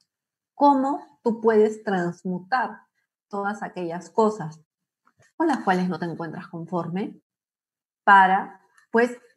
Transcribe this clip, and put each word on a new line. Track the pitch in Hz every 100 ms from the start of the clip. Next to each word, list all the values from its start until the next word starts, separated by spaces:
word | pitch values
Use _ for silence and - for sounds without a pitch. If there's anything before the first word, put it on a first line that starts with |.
| _ _ _ _ _
cómo | - 285 269 269 320 - _
tú | 240 220
puedes | 220 220 214 214
transmutar | - 190 175 170 185 180 180 254 214 214 _ _ _ _ _
todas | 202 202 214
aquellas | 180 - 175 170 180
cosas | - 214 - 160 - _ _ _ _ _ _ _ _
con | 320
las | 247
cuales | - 185 180
no | 160
te | 170
encuentras | 160 165 165 180
conforme | 170 165 180 165 175 233 - _ _ _ _ _ _ _ _
para, | - 196 185 190 - - _ _ _
pues, | 226 240 240 _